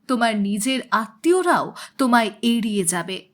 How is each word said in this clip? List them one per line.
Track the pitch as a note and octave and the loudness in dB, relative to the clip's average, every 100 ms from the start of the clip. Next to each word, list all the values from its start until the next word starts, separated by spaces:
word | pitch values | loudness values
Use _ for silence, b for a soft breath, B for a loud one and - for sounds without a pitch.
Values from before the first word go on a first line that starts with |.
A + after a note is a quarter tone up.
| - | -4
তোমার | A#3+ A#3 G#3+ | 0 0 0
নিজের | G3 G#3 B3+ C4 - | -2 -2 -2 -2 -2
আত্মীয়রাও | G#3+ A3 - E4 F#4 F4 G3 C#3 - B - | -2 -2 -2 2 2 2 0 -2 -10 B -2
তোমায় | B3+ A#3+ G#3+ G#3+ | 2 4 2 -2
এড়িয়ে | A#3 A#3 G#3+ G3+ | 0 0 0 -2
যাবে | F3 F3+ F3 F#3 - | -2 -2 -4 -10 -14